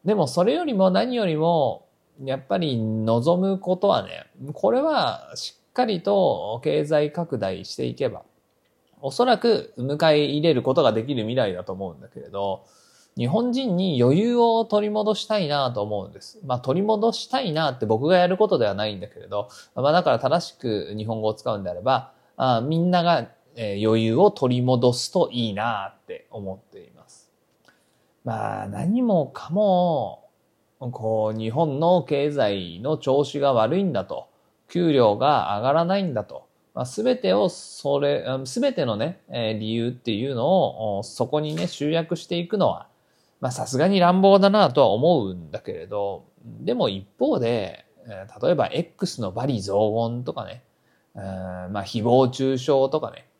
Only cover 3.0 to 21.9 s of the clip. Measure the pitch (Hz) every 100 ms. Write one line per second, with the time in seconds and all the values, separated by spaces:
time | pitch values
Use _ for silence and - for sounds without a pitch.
3 | 110 117 135 180 190 190 180 180 202 139
4 | 95 90 - - 135 - 208 240 311 285
5 | 135 95 69 - - _ _ - 240 185
6 | 190 202 170 95 98 120 151 147 147 151
7 | 151 156 165 123 98 92 - - 127 123
8 | 131 - _ _ _ _ _ _ _ _
9 | 139 131 247 226 233 208 - - 127 147
10 | 160 151 143 147 165 127 131 135 131 110
11 | 120 131 110 127 107 90 92 95 95 73
12 | 67 - - 98 98 95 - _ _ _
13 | _ - 120 202 247 247 262 175 190 135
14 | 120 156 226 240 233 226 226 208 208 208
15 | 208 208 - 214 156 143 131 110 104 104
16 | 92 - - 214 147 123 131 160 208 214
17 | 226 220 - 262 226 156 156 123 107 110
18 | 147 180 180 185 208 170 107 98 107 98
19 | 104 92 90 101 101 - - - 135 165
20 | 165 117 127 165 - _ 123 107 73 104
21 | 110 113 107 110 123 104 95 87 117